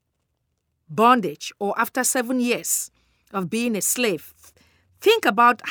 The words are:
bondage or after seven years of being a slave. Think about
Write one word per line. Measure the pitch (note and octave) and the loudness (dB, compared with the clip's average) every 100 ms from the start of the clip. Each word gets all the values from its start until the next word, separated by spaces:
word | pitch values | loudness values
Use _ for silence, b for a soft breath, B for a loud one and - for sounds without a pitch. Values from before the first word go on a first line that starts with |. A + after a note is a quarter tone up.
| _ _ _ _ _ _ _ _ _ | _ _ _ _ _ _ _ _ _
bondage | D3+ A#3 B3 F#3+ D3 - - | 2 4 4 0 -8 -14 -8
or | G3+ A3 | -4 0
after | A#3 C4 | -2 -2
seven | B3 C4 A#3 B3+ | -2 -2 -2 -2
years | A#3+ G#3+ - - - _ _ _ _ | -2 -2 -2 -6 -6 _ _ _ _
of | G3 F3+ | -8 -4
being | A3+ A#3+ G#3 | -4 -2 -2
a | |
slave. | - - A#3 D#3+ - _ - _ _ _ _ _ | -4 -2 -2 -2 -8 _ -20 _ _ _ _ _
Think | - A4 B3+ | 2 4 2
about | G#3+ A#3+ A#3 - | 4 2 2 -6